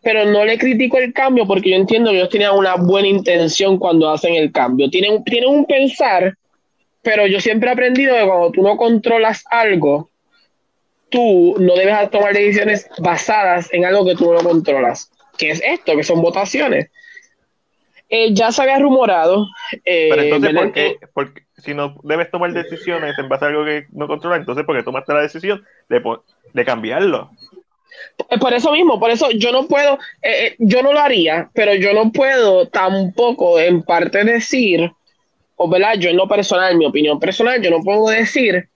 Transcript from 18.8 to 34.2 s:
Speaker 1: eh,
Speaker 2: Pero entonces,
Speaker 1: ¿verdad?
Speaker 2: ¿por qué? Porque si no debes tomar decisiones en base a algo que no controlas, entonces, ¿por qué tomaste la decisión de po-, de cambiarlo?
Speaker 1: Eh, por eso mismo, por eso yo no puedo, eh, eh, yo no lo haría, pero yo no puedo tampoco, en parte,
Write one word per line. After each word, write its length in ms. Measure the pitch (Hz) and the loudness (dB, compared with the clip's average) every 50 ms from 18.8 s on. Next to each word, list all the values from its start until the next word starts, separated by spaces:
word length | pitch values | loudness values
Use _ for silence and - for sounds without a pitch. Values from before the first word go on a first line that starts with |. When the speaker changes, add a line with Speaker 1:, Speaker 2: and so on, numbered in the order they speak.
| 277 285 262 262 254 220 185 170 160 170 185 202 208 190 - - - - - - _ | 2 4 4 4 2 2 2 2 2 2 2 0 0 -4 -8 -16 -14 -14 -14 -8 _
Speaker 1:
eh, 220 | - 180 165 160 156 | -2 0 2 2 2
Speaker 2:
Pero 120 | 156 151 147 | 2 2 2
entonces, 300 | 147 151 147 139 156 151 | 2 0 2 0 0 0
Speaker 1:
¿verdad? 100 | 170 190 | 0 0
Speaker 2:
¿por 100 | 208 196 | -2 -2
qué? 240 | 147 147 - - - - _ _ | -2 -4 -4 -4 -6 -14 _ _
Porque 300 | - 139 139 _ - _ _ _ _ | -8 -8 -8 _ -20 _ _ _ _
si 160 | _ - 147 | _ -10 -8
no 220 | 147 143 143 143 143 - | -8 -8 -8 -10 -14 -6
debes 260 | 147 151 165 170 165 | -6 -4 -4 -4 -6
tomar 220 | - 175 175 175 170 | -4 -6 -4 -4 -4
decisiones 680 | 170 170 - 170 160 - 180 175 165 156 147 143 - | -6 -8 -8 -12 -12 -8 -6 -6 -6 -6 -6 -8 -8
en 100 | 143 135 | -6 -6
base 160 | 147 135 143 | -4 -4 -2
a 40 | 147 | -2
algo 160 | 147 151 151 | -2 -2 -4
que 220 | 151 151 151 147 _ | -4 -6 -6 -8 _
no 160 | - 147 147 | -12 -12 -8
controlas, 320 | 147 151 151 156 170 175 165 | -8 -8 -8 -4 -4 -4 -4
entonces, 240 | 143 - 170 147 147 | -4 -6 -6 -6 -4
¿por 120 | 147 156 | -4 -4
qué 80 | 127 117 | -4 -4
tomaste 280 | 139 127 131 135 - 143 | -6 -8 -10 -6 -2 -2
la 100 | 147 147 | -2 -2
decisión 420 | 147 - 165 170 196 208 196 _ _ _ _ _ _ | -2 -6 -8 -6 -6 -6 -6 _ _ _ _ _ _
de 120 | 113 123 | -4 -2
po-, 220 | 123 120 113 - _ _ _ _ _ _ _ | -2 -4 -8 -8 _ _ _ _ _ _ _
de 100 | 123 123 | -4 -2
cambiarlo? 680 | 131 123 113 110 107 120 160 196 196 151 113 95 - _ _ - _ _ - _ _ _ _ _ _ - - - - _ _ - _ | -2 -2 -4 -4 -6 -4 -2 0 0 -2 -2 -6 -10 _ _ -20 _ _ -20 _ _ _ _ _ _ -20 -20 -20 -20 _ _ -6 _
Speaker 1:
Eh, 80 | 240 226 | -2 -2
por 140 | 254 254 240 | 0 0 0
eso 160 | 240 233 311 294 | 0 0 0 2
mismo, 280 | 311 359 339 254 196 | 2 2 2 2 2
por 100 | 214 226 | 2 0
eso 200 | 233 226 320 269 233 | 0 2 0 -2 0
yo 180 | 220 202 240 | 0 -2 0
no 160 | 240 262 269 | 0 0 0
puedo, 280 | - 302 277 294 285 277 277 - - - _ - | 0 0 2 2 2 0 -2 -6 -18 -18 _ -4
eh, 240 | - 226 - 214 - | -4 -2 -2 -2 -4
eh, 80 | - _ | -4 _
yo 240 | 233 208 196 247 262 | 0 2 2 2 2
no 100 | 277 285 | 2 2
lo 80 | 302 | 2
haría, 500 | 294 285 254 202 165 156 156 170 165 - _ | 2 2 2 2 0 0 0 -2 -6 -6 _
pero 220 | - 214 208 202 | 0 2 2 2
yo 180 | 196 185 202 202 | 2 2 2 2
no 180 | 214 226 220 220 | 2 2 0 0
puedo 560 | - 269 269 269 262 233 202 190 185 175 - | 0 0 2 2 2 2 4 4 2 2 0
tampoco, 880 | - 220 190 185 190 196 190 180 185 - 240 240 247 - - 175 175 165 | 0 -2 -2 0 0 -2 -4 -4 -2 0 0 0 0 0 0 2 2 2
en 240 | 160 175 180 170 165 | 4 2 2 0 0
parte, 400 | - 175 170 170 - - 196 | 0 -2 -2 -2 -2 -2 0